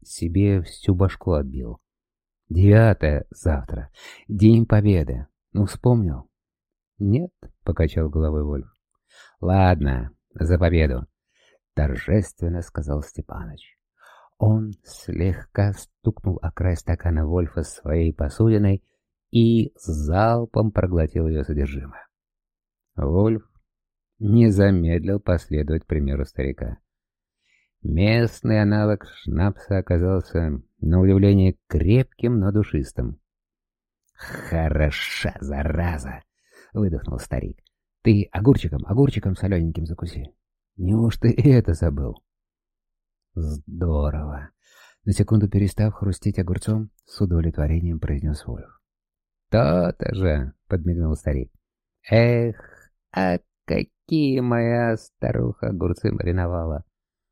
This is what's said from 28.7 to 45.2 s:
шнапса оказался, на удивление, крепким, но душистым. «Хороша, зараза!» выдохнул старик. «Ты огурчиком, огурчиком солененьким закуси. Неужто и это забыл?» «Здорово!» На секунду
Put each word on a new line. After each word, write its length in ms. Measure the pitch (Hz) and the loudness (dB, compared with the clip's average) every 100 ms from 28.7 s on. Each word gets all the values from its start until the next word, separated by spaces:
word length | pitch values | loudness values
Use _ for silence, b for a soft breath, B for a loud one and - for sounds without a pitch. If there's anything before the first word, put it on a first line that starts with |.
| 107 107 101 - | 2 0 -2 -6
шнапса 720 | - - 73 98 - - 98 | -14 -6 -2 -2 -2 -4 -4
оказался, 840 | - 87 90 95 - 90 80 69 - _ | 0 0 2 0 -2 -2 -2 -4 -10 _
на 200 | 78 90 | 0 4
удивление, 560 | 95 98 101 98 95 - - | 6 6 6 6 4 0 -4
крепким, 720 | 82 80 123 127 _ 117 120 | -2 2 2 2 _ -2 0
но 140 | 95 | 0
душистым. 680 | 104 104 76 69 - 62 - _ _ _ _ _ _ _ _ _ | 0 -2 -2 -6 -6 -8 -8 _ _ _ _ _ _ _ _ _
«Хороша, 1200 | - - - - 82 80 76 76 - - - 80 - | -20 -16 -16 -6 -2 0 2 0 0 -8 -6 -6 -6
зараза!» 840 | 69 69 76 78 87 76 67 65 - _ b b b | -8 -4 -2 -2 -2 -4 -8 -14 -18 _ b b b
выдохнул 460 | 107 101 80 - 62 | -4 -2 -2 -6 -8
старик. 400 | - 65 - - _ _ _ _ | -8 -8 -8 -10 _ _ _ _
«Ты 260 | 113 104 - | 2 2 2
огурчиком, 520 | - 113 135 80 71 73 | 0 2 2 0 -6 -2
огурчиком 480 | 110 139 107 101 | 0 0 0 -4
солененьким 520 | 92 98 90 82 80 80 | -4 -2 -2 -2 -4 -8
закуси. 440 | 82 85 71 71 _ _ _ _ - | -8 -10 -10 -14 _ _ _ _ -6
Неужто 520 | 90 110 113 - 120 | -2 0 0 0 0
и 200 | - 147 | 4 6
это 240 | 127 - | 6 4
забыл?» 480 | 78 85 71 65 - _ _ _ _ _ _ _ _ _ _ _ | 0 0 -2 -6 -10 _ _ _ _ _ _ _ _ _ _ _
«Здорово!» 1160 | 85 76 73 - 82 85 76 73 76 73 69 71 _ b b b b | -8 -6 -8 -10 -6 -2 0 -2 -4 -6 -10 -14 _ b b b b
На 80 | - | -2
секунду 360 | 98 | 0